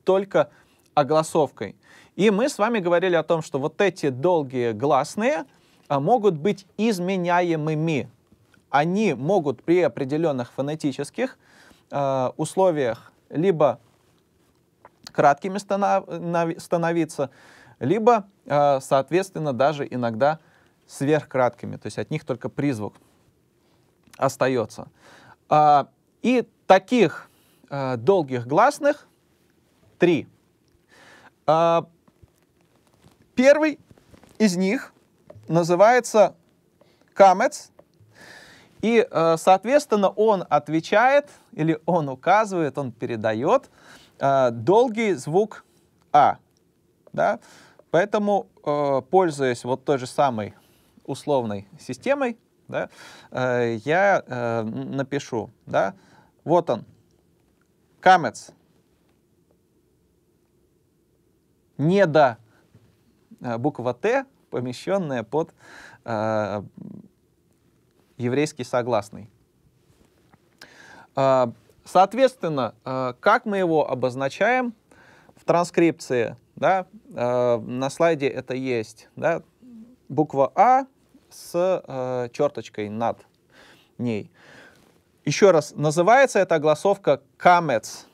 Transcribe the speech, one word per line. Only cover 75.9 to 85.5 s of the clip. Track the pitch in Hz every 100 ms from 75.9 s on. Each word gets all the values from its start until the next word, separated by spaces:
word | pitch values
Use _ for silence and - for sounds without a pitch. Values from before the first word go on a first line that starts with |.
| 156 - 127 110 123 _
да, | - 135 190 185 214 _
э, | 175 120 123 123 120
на | 113 123 135
слайде | - 170 160 135
это | - 127
есть, | 131 131 120 107 - - -
да, | 147 165 - _ 247 233 220 _ _
буква | 139 151 139 135
"А" | - 214 262 269 _ _ _ _
с, | - -
э, | 175 180 185 - 135 127 127 120
черточкой | - 143 - 113 - 101
над | 107 117 - _ _ _ _ - _ _ _
ней. | 120 107 - _ - - - _ _ _ _ _
Еще | - 147 202